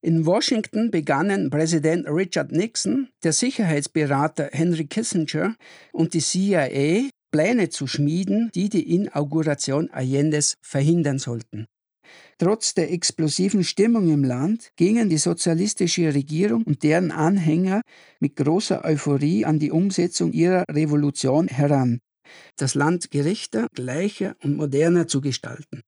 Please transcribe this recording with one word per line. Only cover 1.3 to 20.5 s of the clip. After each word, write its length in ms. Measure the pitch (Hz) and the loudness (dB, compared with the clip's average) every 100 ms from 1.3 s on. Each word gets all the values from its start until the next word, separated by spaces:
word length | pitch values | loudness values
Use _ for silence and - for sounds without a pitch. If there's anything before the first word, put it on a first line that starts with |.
| 95 139 | 0 -2
Präsident 580 | 147 160 165 156 175 - | 0 0 2 2 0 -2
Richard 460 | 151 190 - 139 | -2 -2 -4 -2
Nixon, 560 | 156 220 - - 254 262 _ | -2 -2 -4 -2 -2 -4 _
der 100 | 165 | -2
Sicherheitsberater 1160 | 156 240 - 190 147 143 160 147 139 151 - 143 | 0 -2 0 0 0 -2 -2 0 2 0 -2 -6
Henry 320 | 135 170 165 147 | 0 0 0 -2
Kissinger 720 | - 233 180 156 151 185 226 - - - | -4 -2 -2 -2 -2 -4 -6 -16 -20 -16
und 200 | - 165 | -2 -2
die 80 | 165 | 0
C 180 | 139 180 196 | -2 -2 0
I 60 | 180 | 2
A 520 | 135 135 143 185 269 _ _ | 0 0 2 0 -2 _ _
Pläne 400 | 151 170 247 175 | 0 2 2 0
zu 160 | - 135 | -4 -6
schmieden, 640 | - 147 165 190 202 233 | -2 0 0 -2 -2 -2
die 140 | 175 202 | -2 -2
die 260 | 196 - | -2 0
Inauguration 960 | 170 202 143 147 156 151 143 - 139 175 | 0 0 -4 -2 -2 0 -2 -2 -2 -2
Allendes 640 | - 131 135 151 151 147 - | -4 -2 0 2 0 -2 -4
verhindern 560 | - 139 147 170 147 135 | -6 0 2 2 2 -2
sollten. 480 | 123 117 - 107 113 _ _ _ _ - - _ | -4 -8 -10 -12 -14 _ _ _ _ -20 -20 _
Trotz 360 | 175 220 - | 0 0 0
der 180 | - 165 | -2 0
explosiven 720 | 175 - - 156 147 190 202 | -2 -2 0 -2 2 2 2
Stimmung 460 | 170 - 220 233 175 | 0 2 4 4 4
im 140 | 151 | 4
Land 460 | 135 123 156 226 - - | 2 0 0 -2 -6 0
gingen 320 | 175 226 214 | 2 4 2
die 100 | 156 | 2
sozialistische 960 | 175 170 - 165 208 - 175 - 165 | 0 0 0 0 0 0 -2 2 2
Regierung 480 | 143 143 156 208 226 | 0 -2 -2 0 0
und 200 | 226 147 | 0 0
deren 280 | 151 160 185 | 2 2 0
Anhänger 680 | 160 156 196 160 160 185 196 - - - _ | 0 2 2 2 2 2 0 -4 -16 -20 _
mit 160 | 143 - | -4 0
großer 480 | 143 175 - 175 | 0 0 0 -4
Euphorie 600 | - 151 - 139 143 196 | 0 -2 0 0 2 0
an 140 | 196 156 | 0 0
die 120 | 151 | 0
Umsetzung 640 | 160 196 185 175 - 170 | 0 0 0 -2 0 -2
ihrer 320 | 156 170 | 2 2